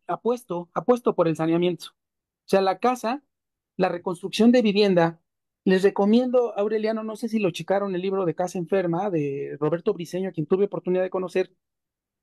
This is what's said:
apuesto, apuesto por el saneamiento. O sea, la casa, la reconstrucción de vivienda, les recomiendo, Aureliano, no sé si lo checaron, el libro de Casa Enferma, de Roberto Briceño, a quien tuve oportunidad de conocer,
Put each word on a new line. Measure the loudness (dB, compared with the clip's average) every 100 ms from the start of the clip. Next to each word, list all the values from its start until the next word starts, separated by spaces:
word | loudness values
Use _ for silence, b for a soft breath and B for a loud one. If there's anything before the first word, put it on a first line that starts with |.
| -10
apuesto, | -6 -4 -4 -6 -10 -6
apuesto | -2 0 2 2 2
por | 2
el | 0
saneamiento. | 0 2 0 -2 -10
O | -20 _ _ _ _ -2
sea, | 0
la | 2 0
casa, | -2 -2 -4 -8 -10 _ _ _ _ -4
la | -2
reconstrucción | -2 -6 -8 -6 2 6
de | 6
vivienda, | 4 4 4 4 2 0 _ _ _ _ 0
les | 4
recomiendo, | 4 2 4 4 4 0 0 -2
Aureliano, | -2 -2 -2 -4
no | -6 -8
sé | -6
si | -2
lo | -2
checaron, | -2 -2 -2 -2 -4
el |
libro | -2 -2 -2
de | -2
Casa | -4 -6
Enferma, | -2 0 0 -2 -2
de | -2 -2 -4 -8 -4
Roberto | -2 -2 -2
Briceño, | -4 -6 -6 -6
a |
quien | -6 -2
tuve | 0 0
oportunidad | -2 -2 -2
de | -2
conocer, | -4 -4 -4 -4 _ _ _ _ _ _ _